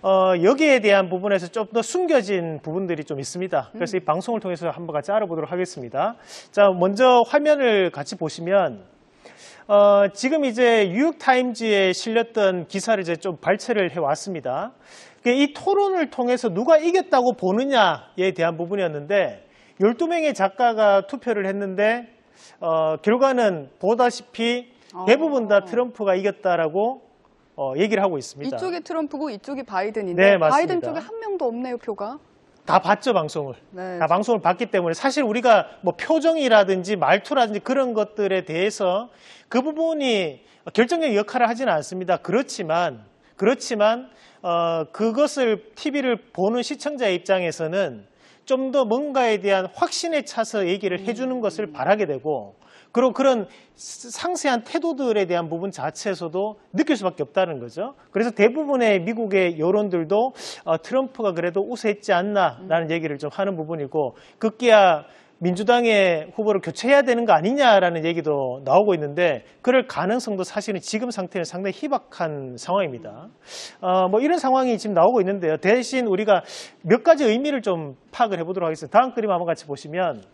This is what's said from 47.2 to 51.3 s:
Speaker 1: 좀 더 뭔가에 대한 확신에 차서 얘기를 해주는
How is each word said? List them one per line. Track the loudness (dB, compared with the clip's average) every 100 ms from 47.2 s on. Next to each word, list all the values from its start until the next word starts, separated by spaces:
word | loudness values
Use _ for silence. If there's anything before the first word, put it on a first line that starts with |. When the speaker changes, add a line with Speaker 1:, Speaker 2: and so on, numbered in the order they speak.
| 0 0 0 -4 -4 -2 -4 -6 -20 _ _ _ -4
Speaker 1:
좀 | -2 0
더 | 0 0
뭔가에 | -2 -2 0 0 0
대한 | 2 0 0
확신에 | -2 -4 -2 -2 -4
차서 | -4 -6 -4 -2 -2
얘기를 | -2 -2 -4
해주는 | -6 -6 -6